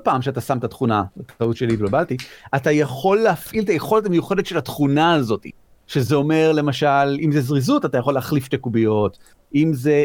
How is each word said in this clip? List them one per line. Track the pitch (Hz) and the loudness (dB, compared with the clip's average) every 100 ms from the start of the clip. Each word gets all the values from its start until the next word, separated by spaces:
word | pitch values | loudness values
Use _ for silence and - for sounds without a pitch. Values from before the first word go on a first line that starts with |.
פעם | - 131 | 0 -2
שאתה | 135 131 | -2 -4
שם | - 127 | -4 -4
את | |
התכונה, | 120 - 120 104 98 - - - | -4 -4 0 0 -2 -8 -14 -4
טעות | 117 117 | -4 -2
שלי, | 120 | -2
התבלבלתי, | 110 101 131 180 127 - - - 135 | 0 0 0 -2 -6 -10 -20 -4 -2
אתה | 156 | 2
יכול | 151 139 127 190 202 | 0 0 -2 0 2
להפעיל | 226 165 - 220 | 2 0 -4 -4
את | 202 | -2
היכולת | 165 - 220 202 | -2 0 0 2
המיוחדת | 170 - 196 - | 0 0 -2 -2
של | 170 | -4
התכונה | 127 - 139 143 165 | -4 -2 2 4 4
הזאת, | 160 113 107 - - _ _ - | 2 0 -4 -6 -20 _ _ -6
שזה | 147 117 147 | -2 0 0
אומר, | 147 160 160 | 2 2 2
למשל, | 151 147 127 147 139 139 143 | 2 0 0 2 2 2 0
אם | 160 | 0
זה | 147 | 0
זריזות, | 127 143 139 285 147 | 0 0 0 0 0
אתה | 131 | -2
יכול | 127 | 0
להחליף | 135 127 147 127 | -2 0 -4 -2
שתי | 131 | -6
קוביות, | 123 113 110 107 101 - - _ _ 143 | -2 0 2 2 0 -4 -20 _ _ 0
אם | 160 | 0
זה | 135 139 147 | 0 2 2